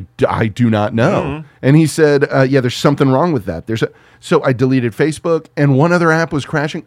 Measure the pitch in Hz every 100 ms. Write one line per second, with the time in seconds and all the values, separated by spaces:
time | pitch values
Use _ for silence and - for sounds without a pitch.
0 | 95 - 127 92 113 98 120 107 104 117
1 | 131 202 151 147 151 _ 127 151 156 -
2 | 151 143 139 139 131 135 123 - 151 143
3 | 135 131 175 143 95 82 - 110 147 -
4 | _ _ - 165 147 120 131 131 120 -
5 | 156 151 175 160 - - 143 131 170 175
6 | 170 160 165 147 - 156 151 165